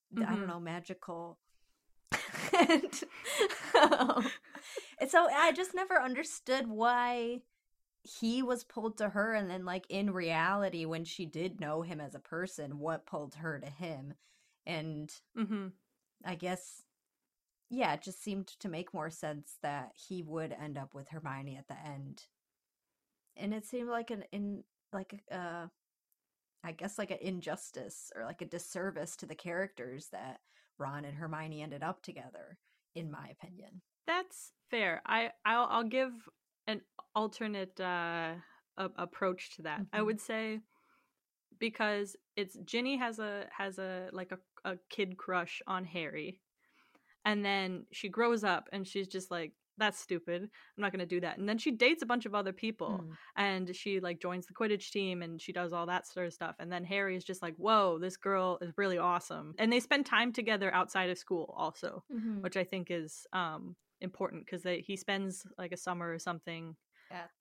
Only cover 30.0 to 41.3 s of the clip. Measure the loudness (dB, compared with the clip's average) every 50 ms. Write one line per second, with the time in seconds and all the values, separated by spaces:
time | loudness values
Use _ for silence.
30 | -12 -12 -12 -10 -10 -10 -12 -12 -16 _ _ _ _ _ _ -8 -6 -6 -4 -6
31 | -6 -8 -8 -6 -6 -6 -4 -4 -6 -6 -6 -8 -8 -8 -8 -6 -4 -4 -4 -6
32 | -10 -12 -14 -12 -14 -14 -14 -16 -16 -16 -20 -20 _ _ _ _ _ _ _ -8
33 | -8 -8 -8 -8 -12 -14 -16 -16 -18 -18 -16 -18 -18 -18 -18 -20 -20 _ _ _
34 | _ 0 0 0 0 -2 -8 -14 -16 -18 -20 _ _ _ 0 2 2 2 2 0
35 | 0 2 2 4 4 2 -2 0 _ 4 6 6 4 4 4 2 2 4 4 4
36 | 2 2 0 -8 -14 -18 -20 _ _ _ _ _ _ -4 -4 -4 -4 _ _ -18
37 | -18 -2 _ 0 0 0 0 -2 -4 -2 -2 -2 -4 -4 -4 -4 -2 0 0 0
38 | 0 0 0 0 -2 -2 -4 -6 -10 -16 -20 -20 _ _ _ -4 -4 -4 -2 -4
39 | -6 -6 -2 0 2 2 2 0 -4 -10 -12 -10 -6 -6 -4 -4 -4 -2 0 2
40 | 2 2 2 0 -2 -4 -4 -2 -2 -2 -4 -6 -8 _ _ _ _ _ _ _
41 | _ _ _ _ _ _